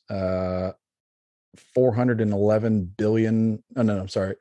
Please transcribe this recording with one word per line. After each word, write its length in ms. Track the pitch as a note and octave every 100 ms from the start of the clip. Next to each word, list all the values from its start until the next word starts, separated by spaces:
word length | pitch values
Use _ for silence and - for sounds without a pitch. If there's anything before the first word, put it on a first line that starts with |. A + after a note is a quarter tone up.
| -
Uh, 640 | G2+ F#2 F#2 F#2 F#2 F#2 - _ _ _ _ _ _ _ - _
four 180 | - B2+
hundred 300 | A2 B2 A2+
and 100 | G#2+
eleven 520 | G2+ G#2 G#2+ A2+ A2 F2+ G2
billion. 680 | G#2+ A2 A2 A2+ A2 G#2+ - -
Oh, 60 |
no, 140 | A2 G2+
no, 40 |
I'm 80 | F#2+
sorry. 280 | G2+ F#2+ F#2+